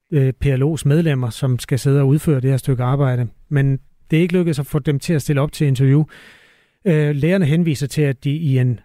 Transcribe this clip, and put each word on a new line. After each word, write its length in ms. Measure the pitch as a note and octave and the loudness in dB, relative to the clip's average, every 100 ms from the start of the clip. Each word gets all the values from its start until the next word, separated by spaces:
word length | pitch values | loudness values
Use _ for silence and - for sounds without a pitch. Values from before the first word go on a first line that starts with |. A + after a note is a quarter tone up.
| - | -4
øh, 200 | D3+ C3 | 0 0
P 120 | B2+ | 0
L 180 | C#3+ C3 | -2 0
O's 200 | C#3+ E3 | 0 0
medlemmer, 460 | C#3+ D3+ E3 C3+ B2 | 0 2 2 0 -2
som 280 | - C3 B2 | -4 -2 -2
skal 200 | - C3 | -2 -2
sidde 220 | C#3+ C#3 | 0 2
og 80 | C3+ | 2
udføre 320 | D3 - C3+ | 2 2 0
det 100 | C3 | 0
her 60 | C3 | 0
stykke 260 | - B2 | -2 -2
arbejde. 460 | B2+ C#3 C#3 B2 A#2 - - | 0 0 0 0 -4 -8 -4
Men 320 | C#3+ C#3 C3+ - _ - | 0 0 -2 -6 _ -2
det 60 | D#3 | 0
er 60 | |
ikke 120 | F3 | 2
lykkedes 240 | F3+ E3+ C#3+ | 0 0 -2
at 80 | C#3 | -4
få 120 | D3+ | -4
dem 200 | D3 C#3 | -2 -2
til 140 | - | -2
at 80 | D#3 | -2
stille 180 | - C#3+ | 0 -2
op 120 | C#3+ | -2
til 140 | - D3+ | -2 0
interview. 380 | B2+ C3+ C#3+ D3+ - - - _ _ _ _ | 2 4 4 0 -6 -20 -20 _ _ _ _
Øh, 300 | G#3 D#3 D3 | 0 0 0
lægerne 300 | C#3+ D#3 G3 | 0 0 0
henviser 420 | D3 D#3+ E3 C#3 C#3+ | 2 2 0 -2 -4
til, 160 | - | -2
at 220 | D3 B2+ | -2 -2
de 60 | C#3+ | -4
i 280 | D3 D#3+ C3 | -2 0 0
en 220 | B2+ A#2 | 0 -2